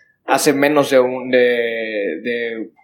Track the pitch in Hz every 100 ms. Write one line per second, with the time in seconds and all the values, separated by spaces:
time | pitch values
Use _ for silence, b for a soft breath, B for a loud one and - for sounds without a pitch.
0 | b b - 135 151 139 143 151 139 135
1 | 127 127 127 127 123 120 117 113 110 107
2 | 98 76 117 120 117 113 107 _